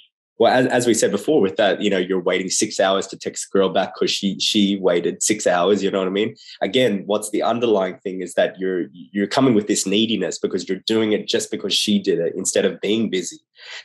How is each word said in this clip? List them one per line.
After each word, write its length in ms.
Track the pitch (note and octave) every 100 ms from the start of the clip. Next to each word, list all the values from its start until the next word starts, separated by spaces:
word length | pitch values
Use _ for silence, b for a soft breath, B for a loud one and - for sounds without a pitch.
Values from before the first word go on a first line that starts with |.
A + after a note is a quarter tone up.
| _ _ _ -
Well, 140 | A2
as, 140 | B2 B2+
as 200 | B2 A#2+
we 60 |
said 180 | A#2 A#2
before, 300 | G2+ - D3+
with 160 | F#2+ -
that, 240 | G2+ E2+
you 80 | G2+
know, 80 | F#2+
you're 240 | F2+ F#2+
waiting 300 | F2+ F#2 F#2
six 280 | - G#2+ -
hours 280 | F#2+ G2 F#2
to 100 | -
text 300 | G#2 - -
a 100 | G2
girl 140 | F#2+
back 240 | A2+ G#2+ -
'cause 140 | F#2
she, 280 | - G2 F2
she 380 | - A2 G2 G2+
waited 460 | F#2 F2 E2+ F#2
six 240 | - G#2+ -
hours, 360 | F2+ F2+ G2+
you 80 | F#2+
know 80 | F#2+
what 100 | F#2
I 20 |
mean? 240 | G2 A#2 - B B
Again, 440 | G2 B2+ B2+ G2+ F2+
what's 240 | G#2 D3+
the 120 | F#2+
underlying 540 | F2 A#2 A#2+ G2+ F#2+ E2+
thing 200 | G2 F#2
is 140 | F2+
that 240 | - F2+ -
you're, 240 | F#2+ F2+ D#2+
you're 340 | - - G2+ G2
coming 280 | - C3
with 120 | G#2+ -
this 200 | G2+ G2
neediness 520 | G2+ A2+ G#2 F2 -
because 300 | F#2+ F#2 -
you're 140 | F#2+ -
doing 260 | A2 A2
it 140 | G2+ F#2+
just 240 | A2+ -
because 220 | G#2+ G2+
she 260 | - - G#2
did 200 | F#2+ E2
it 160 | E2 -
instead 300 | F#2 G#2 F#2+
of 120 | E2+
being 260 | G2 A2+ G#2+
busy. 300 | F#2 E2 - _ _ B B